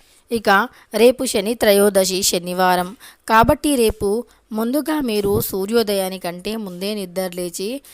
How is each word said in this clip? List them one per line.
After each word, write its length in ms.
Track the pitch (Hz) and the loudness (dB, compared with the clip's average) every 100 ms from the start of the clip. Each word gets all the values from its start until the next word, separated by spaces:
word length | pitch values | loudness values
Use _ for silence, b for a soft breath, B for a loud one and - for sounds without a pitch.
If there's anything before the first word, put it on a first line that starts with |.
| b b _ | b b _
ఇక 180 | 233 214 196 247 B B | -4 2 2 2 B B
రేపు 320 | 214 240 247 262 | 4 4 4 -2
శని 280 | 226 202 | -2 -4
త్రయోదశి 720 | 240 220 202 202 196 190 190 | 0 4 6 4 4 0 0
శనివారం 720 | 202 180 175 180 185 180 180 220 B B - | -2 -2 -4 0 2 2 -2 -10 B B 2
కాబట్టి 460 | 330 285 294 302 269 | 4 4 2 0 2
రేపు 340 | 220 - 202 220 - b _ | 0 0 -2 -2 -6 b _
ముందుగా 480 | 220 226 285 285 311 | -6 -2 -2 -2 -4
మీరు 420 | 254 208 196 208 | -2 -2 0 -2
సూర్యోదయానికంటే 1120 | - 196 196 233 214 196 185 185 175 180 202 226 | -2 -4 -2 0 0 -2 -4 -6 -10 -8 -8 -8
ముందే 380 | 196 180 196 214 | -8 -8 -8 -6
నిద్రలేచి 840 | 185 180 185 180 180 175 196 277 B | -6 -6 -6 -6 -8 -8 -8 -10 B